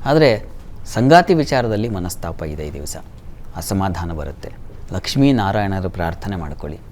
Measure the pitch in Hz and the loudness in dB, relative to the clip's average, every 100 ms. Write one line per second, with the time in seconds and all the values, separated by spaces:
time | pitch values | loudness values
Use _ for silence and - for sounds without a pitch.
0 | - 156 147 104 - - - - - - | 4 6 6 4 -2 -14 -14 -12 -6 2
1 | 127 170 180 170 139 135 117 104 117 98 | 8 8 8 2 4 2 2 0 -2 -2
2 | 87 - 85 78 80 76 76 71 73 - | -4 -6 -6 -6 -6 -6 -8 -8 -10 -10
3 | - - - - - - - 98 95 87 | -12 -16 -16 -14 -12 -10 -2 0 0 -2
4 | 85 80 73 - - - - - - 92 | -4 -6 -8 -10 -12 -12 -14 -14 -8 -8
5 | - 139 139 127 98 104 98 95 92 90 | -4 4 4 4 2 0 0 -2 -4 -4
6 | 82 85 - 95 73 82 76 76 - | -4 -4 -6 -6 -8 -8 -10 -10 -14